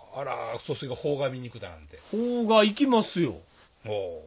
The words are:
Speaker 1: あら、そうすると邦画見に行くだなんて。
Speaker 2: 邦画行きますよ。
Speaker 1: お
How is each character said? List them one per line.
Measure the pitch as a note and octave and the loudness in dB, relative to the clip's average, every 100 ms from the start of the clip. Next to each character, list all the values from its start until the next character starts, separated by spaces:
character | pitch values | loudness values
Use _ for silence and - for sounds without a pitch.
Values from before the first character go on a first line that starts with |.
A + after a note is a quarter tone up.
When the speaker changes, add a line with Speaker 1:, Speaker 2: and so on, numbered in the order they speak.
| - | -14
Speaker 1:
あ | C3+ | -10
ら、 | C#3 - - A#2 - | -6 -6 -6 -6 -6
そ | |
う | B2+ | -6
す | |
る | C3+ | -6
と | A#2+ | -4
邦 | D3 C#3+ | -2 0
画 | C3+ | -2
見 | B2+ | -4
に | A#2+ | -12
行 | A#2+ | -12
く | |
だ | F#2 | -14
な | D#2+ | -16
ん | |
て。 | D#2 - - | -20 -20 -6
Speaker 2:
邦 | G#3+ A#3+ A#3+ A3 | -2 0 0 4
画 | A3 | 6
行 | G#3+ | 6
き | G#3+ C4+ | 4 4
ま | A#3 | 4
す | - F3 | 4 0
よ。 | C#3 E2 - _ _ _ | 0 -2 -14 _ _ _
Speaker 1:
お | A2 G#2 F#2 D#2+ | -4 -4 -4 -8